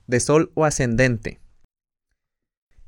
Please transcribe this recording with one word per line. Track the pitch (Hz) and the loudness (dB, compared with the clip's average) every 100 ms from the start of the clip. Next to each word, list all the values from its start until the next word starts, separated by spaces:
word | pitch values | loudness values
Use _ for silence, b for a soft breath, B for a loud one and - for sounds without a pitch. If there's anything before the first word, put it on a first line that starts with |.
| - | -4
de | 120 | -2
Sol | - 151 160 - | 2 2 0 0
o | 151 | -2
ascendente. | 147 127 113 127 113 - - - _ _ _ _ _ _ _ _ _ _ _ _ _ | 0 -2 2 2 0 -8 -14 -20 _ _ _ _ _ _ _ _ _ _ _ _ _